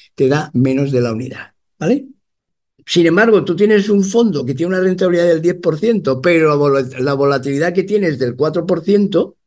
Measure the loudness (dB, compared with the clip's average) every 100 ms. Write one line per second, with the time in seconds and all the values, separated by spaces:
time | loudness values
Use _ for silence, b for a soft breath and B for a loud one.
0 | b -2 0 0 -2 0 0 0 0 0
1 | -2 -4 -8 -14 -18 _ _ -6 -2 -2
2 | -4 -20 _ _ _ _ _ _ -4 0
3 | 2 4 4 2 2 0 2 2 2 0
4 | 0 0 0 0 -4 -4 -2 0 0 0
5 | 0 2 2 2 0 -2 -2 -2 0 0
6 | -2 -2 2 2 2 2 2 0 -2 -4
7 | -2 0 0 0 -2 -2 -2 -2 -2 0
8 | -2 -2 -4 -2 -2 -2 -2 -2 0 0
9 | 2 0 -2 -8